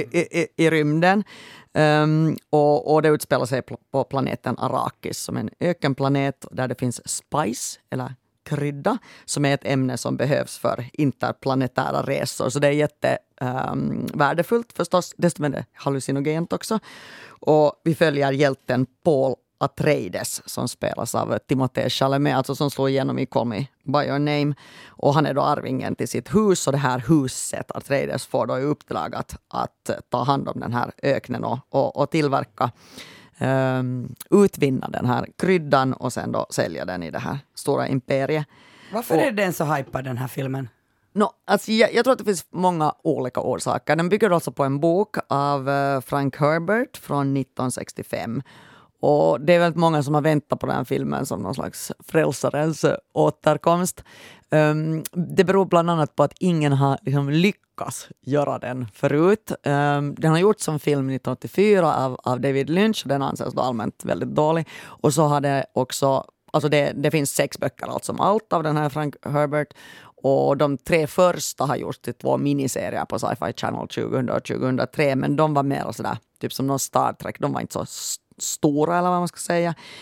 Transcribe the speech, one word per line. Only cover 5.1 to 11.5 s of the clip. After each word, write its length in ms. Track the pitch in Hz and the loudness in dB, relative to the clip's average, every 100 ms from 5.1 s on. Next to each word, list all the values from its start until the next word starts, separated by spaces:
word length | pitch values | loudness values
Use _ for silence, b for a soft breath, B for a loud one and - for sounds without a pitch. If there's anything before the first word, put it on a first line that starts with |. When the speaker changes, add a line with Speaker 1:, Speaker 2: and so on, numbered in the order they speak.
| - | -8
Speaker 1:
som 200 | - 120 | -6 -6
en 120 | 110 - | -6 -4
ökenplanet 840 | 170 175 143 131 139 139 139 - - | -2 0 -2 0 0 2 0 -4 -10
där 160 | - 127 | -6 -4
det 80 | 127 | -4
finns 300 | 127 - - | -4 -6 -8
spice, 680 | - - 139 180 247 - - _ | -10 -4 -2 -2 -4 -10 -12 _
eller 240 | 131 127 127 _ _ - | -8 -8 -12 _ _ -6
krydda, 480 | 143 147 143 185 240 B B - | -4 -4 -2 -2 -4 B B -6
som 200 | 160 143 | 0 2
är 80 | |
ett 120 | 139 - | 0 0
ämne 320 | 135 131 123 | 0 0 -2
som 200 | 123 131 | -4 -2
behövs 400 | 127 139 - - | 0 0 -2 -4
för 280 | 117 - 123 | -2 -2 -6
interplanetära 1080 | - 147 - 120 - 139 | -2 -2 0 -4 -2 -2